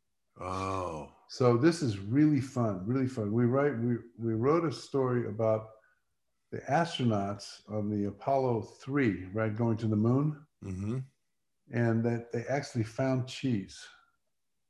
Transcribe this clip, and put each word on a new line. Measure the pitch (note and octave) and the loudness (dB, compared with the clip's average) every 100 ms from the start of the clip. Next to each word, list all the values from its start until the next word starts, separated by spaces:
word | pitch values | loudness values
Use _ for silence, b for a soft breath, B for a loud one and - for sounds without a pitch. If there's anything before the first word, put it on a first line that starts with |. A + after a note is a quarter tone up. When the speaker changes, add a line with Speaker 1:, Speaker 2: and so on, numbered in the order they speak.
| _ _ _ - | _ _ _ -12
Speaker 1:
Oh. | F2+ F#2 F#2+ F#2+ F2 D#2+ D2+ - - | -8 -4 -4 -4 -4 -6 -10 -18 -14
Speaker 2:
So | - B2 A#2 | 2 6 6
this | D#3+ E3+ | 6 4
is | C3+ G2+ | 0 -2
really | G2 C3+ D3+ C#3+ | 0 4 4 4
fun, | - B2 A2+ F#2 G2 | 0 -2 -2 -2 -2
really | C3 B2+ | 0 -2
fun. | A#2+ G#2 | -2 -2
We | A2+ | 2
write, | A#2+ C3 C#3+ A2+ | 2 4 2 0
we, | A#2+ A#2 - - | 0 -2 -4 -6
we | A2+ | -2
wrote | A2 B2+ E3+ | 0 4 4
a | E3 | 2
story | - - C#3 B2+ B2 A2+ | -4 -4 0 2 0 -2
about | G#2 A2 A2 A2 - b b _ _ _ _ _ | 0 2 2 -2 -16 b b _ _ _ _ _
the | - | -10
astronauts | - D3 E3 D#3 B2 G#2 G2 G2+ - - - | -2 0 0 0 0 2 -2 -6 -12 -18 -8
on | G#2+ G#2 | -6 -2
the | G#2 G2+ | -2 -4
Apollo | - - C#3 C3 A2+ G#2+ - | -4 -2 0 2 -2 -4 -12
three, | - C#3+ B2 F2 F#2 | -4 0 2 0 -4
right, | G#2+ A2 G#2 | -2 -2 0
going | A#2 G#2+ | 0 0
to | A2+ | 2
the | G#2+ | 2
moon, | A2+ C3 D3+ D3+ - _ | 4 4 2 -2 -12 _
Speaker 1:
Mm-hmm. | G2 F#2 G2+ C3 C3 _ _ _ _ _ - | -10 -6 -6 -6 -8 _ _ _ _ _ -6
Speaker 2:
and | A#2+ A#2 A2+ | 0 2 2
that | A#2 A#2 A#2 | 0 -2 -4
they | A#2+ A2+ | -6 -2
actually | C#3 C#3 A#2+ | -4 -2 -4
found | G#2+ - C3 C3 B2 | -4 -2 -2 -2 -4
cheese. | - C3+ G#2+ F#2+ - - - _ _ _ _ _ _ | -4 -2 -2 -4 -12 -20 -20 _ _ _ _ _ _